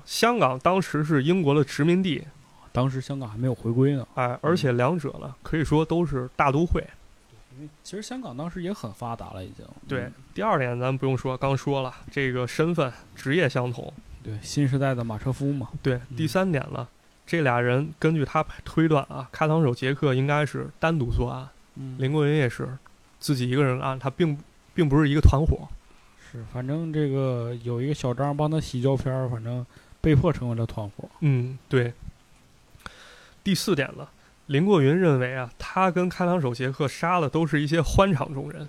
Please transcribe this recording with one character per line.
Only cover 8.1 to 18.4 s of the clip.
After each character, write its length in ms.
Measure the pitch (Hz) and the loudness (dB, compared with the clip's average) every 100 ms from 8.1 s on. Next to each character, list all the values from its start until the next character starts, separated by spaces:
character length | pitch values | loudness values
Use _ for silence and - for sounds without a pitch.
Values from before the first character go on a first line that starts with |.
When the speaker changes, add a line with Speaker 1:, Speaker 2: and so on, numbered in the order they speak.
| 262 | -10
Speaker 2:
港 160 | 220 120 | -10 -8
当 120 | 170 | -8
时 140 | 175 | -6
也 80 | 175 | -6
很 180 | 208 117 | -6 -10
发 200 | 95 120 | -8 -8
达 180 | 113 87 | -8 -10
了， 100 | 95 | -12
已 60 | 92 | -12
经。 160 | 110 - - - | -14 -18 -16 -6
Speaker 1:
对， 180 | 131 | -4
Speaker 2:
嗯。 100 | 123 - - | -4 -10 -12
Speaker 1:
第 80 | - | -4
二 160 | 214 175 | 0 2
点 140 | 127 120 | 0 -2
咱 60 | 127 | -2
们 120 | 135 | 0
不 80 | 135 | 0
用 120 | 131 | 0
说， 180 | 135 127 | -2 -2
刚 220 | 135 135 | -2 0
说 240 | - 139 | 0 -2
了， 120 | 131 - - | -2 -10 -8
这 220 | - 135 | -4 -2
个 160 | 127 123 | -2 -2
身 260 | - 160 | 0 0
份、 180 | 170 131 - - - | 2 -2 -6 -18 -8
职 180 | 135 160 | 0 2
业 140 | 143 | 2
相 200 | 131 123 | 0 -2
同。 200 | 120 - - - - | -6 -10 -14 -18 -16
Speaker 2:
对， 160 | 117 107 | -10 -10
新 260 | - - 139 | -4 0 2
时 100 | 135 | 2
代 160 | 135 | 0
的 80 | 123 | -2
马 160 | 113 107 | -4 -4
车 140 | 135 | -4
夫 220 | 123 139 | -2 -2
嘛。 160 | 143 123 - | -2 -6 -4
Speaker 1:
对， 120 | 139 123 120 | -2 -2 -4
Speaker 2:
嗯。 80 | 123 | -4
Speaker 1:
第 100 | 156 | 0
三 240 | 190 190 | 0 0
点 100 | 147 - | 0 -4
了， 160 | - 120 _ _ _ - | -8 -10 _ _ _ -4
这 160 | 170 | 0
俩 200 | 143 120 | 2 2
人 280 | 120 127 156 - | 2 0 -2 0
根 160 | 156 | 0
据 120 | 160 131 | 2 0
他 200 | 156 | 0